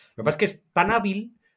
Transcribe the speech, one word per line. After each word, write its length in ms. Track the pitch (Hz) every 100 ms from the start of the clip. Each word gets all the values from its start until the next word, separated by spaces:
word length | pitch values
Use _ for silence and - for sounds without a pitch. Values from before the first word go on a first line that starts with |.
| _ -
Lo 60 |
que 20 |
pasa 60 | 151
es 60 | 156
que 60 | 202
es 260 | - _
tan 200 | - 185
hábil 440 | 233 202 190 233 - _